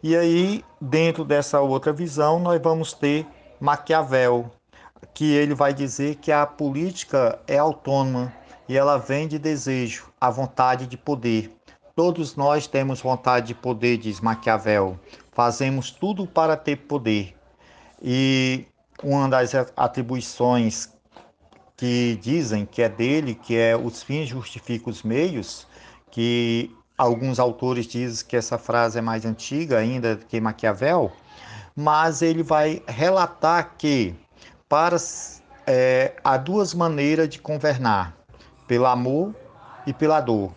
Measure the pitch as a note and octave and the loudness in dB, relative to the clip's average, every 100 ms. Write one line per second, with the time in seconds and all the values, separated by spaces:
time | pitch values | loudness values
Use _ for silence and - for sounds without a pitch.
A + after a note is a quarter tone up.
0 | D#3 E3 E3+ E3+ F#3 G#3 - _ C#3 D3+ | 2 2 4 4 2 -2 -8 _ -2 2
1 | E3 E3 D3 D3 C#3 D3 C#3 C3+ C3+ D3 | 2 0 0 0 2 2 2 2 0 -2
2 | E3+ C#3+ D3+ E3+ F3 E3+ E3 D#3+ D#3+ - | -4 0 2 2 2 0 2 0 -4 -2
3 | C#3+ D3 D#3 - - - C#3+ D3 - D#3+ | 0 0 -4 -14 -20 -4 -2 -2 2 0
4 | D3 C3 B2 A#2+ A#2+ - _ - - _ | 2 2 4 2 -2 -14 _ -20 -20 _
5 | - - D3+ D3 D3 C#3 C#3+ C#3 C#3 - | -20 -2 2 2 2 2 2 2 -4 -4
6 | C#3+ D3 - D3 D3 - D3 C3+ F3 F3+ | -4 -4 0 2 2 -2 -4 -2 -4 -6
7 | - C#3 A#2+ - - C#3+ D3+ D3+ - C#3 | -2 2 2 0 -2 2 2 0 -2 0
8 | C3+ B2+ B2 - - - - C3 C#3 C#3+ | 0 -2 -6 -10 -20 -20 -2 2 4 2
9 | A2+ C#3 D#3 D3+ D3+ D3 C3 C3 A#2+ - | 0 -4 -4 -4 -4 -4 -4 -4 -4 -8
10 | - _ B2+ A#2 C3 - B2+ B2+ B2+ C3 | -16 _ -2 0 -6 0 0 2 -4 -12
11 | - C#3 A#2 A2 A2 - _ - - - | -6 -4 0 0 -2 -14 _ -20 -12 0
12 | E3+ E3 D3 - C#3+ D3+ C#3+ C#3 C3+ B2+ | 0 0 -6 -2 0 0 0 -2 -2 -2
13 | B2+ B2+ - B2 A2+ A#2+ B2 A#2 A#2+ A#2 | -2 0 2 2 0 -6 -6 -2 0 0
14 | A2 G2 A2+ A2 - A2 A2+ G#2 F#2+ F#2 | -2 -2 -2 0 0 0 2 2 2 -4
15 | - - _ - A#2+ A2+ C3+ C3+ - - | -16 -20 _ 0 0 2 -2 -2 -6 -6
16 | F#3 G3 F#3+ - D#3+ D#3 D#3 C#3+ - D3 | -4 -4 -2 0 2 0 -2 -4 -4 -4
17 | A2+ G#2+ F#2+ - _ _ _ - - _ | 0 -2 -2 -14 _ _ _ -20 -20 _
18 | - B2+ C3+ C3 C3 C3 - _ _ _ | -4 0 2 2 0 -2 -8 _ _ _
19 | C#3+ C#3 C3+ C3 B2 C3+ B2 - B2 - | -2 0 2 2 2 0 -2 -2 -2 -2
20 | A#2+ B2+ A2+ - B2 B2 A2+ - - _ | -4 -6 -8 0 2 4 2 -2 -12 _
21 | _ - - _ _ _ _ _ B2 A#2+ | _ -20 -20 _ _ _ _ _ -2 0
22 | A#2+ A2 G2+ D#3+ C3+ G#2+ G#2 - A2+ G2+ | 0 -2 -2 -2 0 -2 -4 0 0 2
23 | A#2+ D3+ C#3+ A2 - A#2 A2+ A#2 B2 A#2 | 0 0 -2 -8 -2 2 4 2 -2 -8
24 | - C#3+ D3 C3 A#2 A#2 - A2+ B2 G2+ | -8 -6 -6 -8 -12 -16 -8 -8 -6 -8
25 | A2 A#2+ F3 C#3+ F#2 - - - - - | -4 0 0 -4 -10 -14 -18 -20 -20 -20
26 | _ - A#2 A#2+ A#2+ A#2 A#2+ - _ _ | _ -2 0 2 0 0 -4 -10 _ _
27 | B2 A#2+ C3 B2+ B2 A#2 B2+ B2 A#2 A#2 | 0 0 -2 0 0 0 -2 -2 -4 -6
28 | B2+ A2+ - B2 A2+ A#2+ - A#2+ A#2 A2+ | -6 -8 -4 -4 -2 -8 -2 0 0 0
29 | A2+ A2+ A2+ A2 - C#3+ E3 A#2+ A2 B2+ | -4 -4 -4 -6 -6 -6 0 0 0 -2
30 | A#2 G#2+ - A2+ A2+ A2 A2+ G2 C3 F3 | -2 -4 -4 -4 -4 -2 -2 0 0 2
31 | B2 - - - - A2 - - D3+ D3+ | 0 -6 -20 -20 -20 -20 -16 -4 0 2
32 | D#3+ D3+ E3 E3 E3 D#3 D3+ D#3 - A#2 | 2 2 0 0 2 2 2 -2 -8 -2
33 | E3 F#3+ E3+ - D#3 E3+ D#3 - D3+ C#3 | 2 2 0 0 2 2 0 -4 0 0
34 | G2 E2+ _ _ - - _ D3 E3+ F3 | 0 -4 _ _ -20 -20 _ 2 4 2
35 | - - - - _ - - B2+ B2+ B2+ | -4 -12 -16 -20 _ -14 0 2 4 4
36 | C3+ - C3+ C3 C#3 G3 G3 F3 E3+ D3+ | 2 0 0 0 0 -2 -2 0 -2 0
37 | C#3+ D#3+ D#3+ - - D3+ D3 C3+ B2 G2+ | 0 2 0 -2 -8 -2 -2 0 2 0
38 | F2 E2 _ - - _ _ A#2+ B2+ B2 | -2 -10 _ -20 -20 _ _ 2 4 2
39 | B2 C#3+ G3 G#3+ - - - - - C3 | 0 -2 -2 -6 -20 -20 -20 -14 -10 -2
40 | D#3 D#3 B2 A2 F#2+ | 2 2 2 0 -2